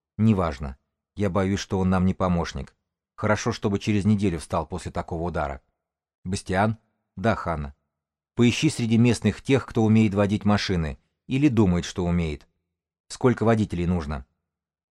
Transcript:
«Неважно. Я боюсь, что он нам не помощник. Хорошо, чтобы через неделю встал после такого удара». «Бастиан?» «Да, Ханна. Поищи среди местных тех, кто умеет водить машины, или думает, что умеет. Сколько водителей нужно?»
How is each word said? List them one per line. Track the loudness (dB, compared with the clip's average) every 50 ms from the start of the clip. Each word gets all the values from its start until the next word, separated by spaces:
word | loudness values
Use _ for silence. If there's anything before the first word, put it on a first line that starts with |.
| _ _ _
«Неважно. | 0 4 4 4 4 2 -2 -2 -6 -10 -12 -12 -14 _ _ _ _ _ _ -8
Я | -4 -4 -2
боюсь, | 0 0 0 0 0 -2
что | -4 -4 -2 0
он | 0 2
нам | 2 2 2
не | 0 0
помощник. | 0 0 0 0 -2 -2 -4 -8 -10 -12 -14 _ _ _ _ _ _ _ _ _
Хорошо, | -4 -2 -2 0 0 -2 -4 -4
чтобы | -2 -2 -2 -2 -2
через | -2 0 0 2 4
неделю | 2 2 2 2 0 -2 -4
встал | -6 -6 -6 -6 -6
после | -6 -8 -10 -10 -10
такого | -10 -10 -8 -8 -8 -6 -6
удара». | -4 -4 -4 -4 -6 -6 -10 _ _ _ _ _ _ _ _ _ _ _ _ -10
«Бастиан?» | -8 -8 -6 -4 -2 0 2 2 0 0 -4 _ _ _ _ _ _ -10
«Да, | -4 -2 -2 -2
Ханна. | -2 -2 -6 -6 -6 -6 -10 -12 _ _ _ _ _ _ _ _ _ _ _ _
Поищи | 2 2 2 2 2 0 -2
среди | -2 -2 -2 0 2 4
местных | 4 4 2 2 0 -2 -2 -2 -2
тех, | 0 0 0 0
кто | -2 0 2 4
умеет | 4 6 6 4 4 2
водить | 2 0 2 0 0 0
машины, | 0 0 0 0 -2 -2 -2 -2 -4 -6 -10 _ _ _ _ _ -4
или | -2 2 2
думает, | 2 4 4 4 4 2 0 -2
что | -6 -6 -4 -2
умеет. | 0 0 0 -2 -2 -6 -10 _ _ _ _ _ _ _ _ _ _ _ _ _ -20
Сколько | -8 0 0 2 2 2 2
водителей | 2 2 2 2 -2 -2 -2 -2
нужно?» | 0 0 -2 -2 -6 -8 -10 -10 _ _ _ _ _ _ _ _ _ _ _ _ _ _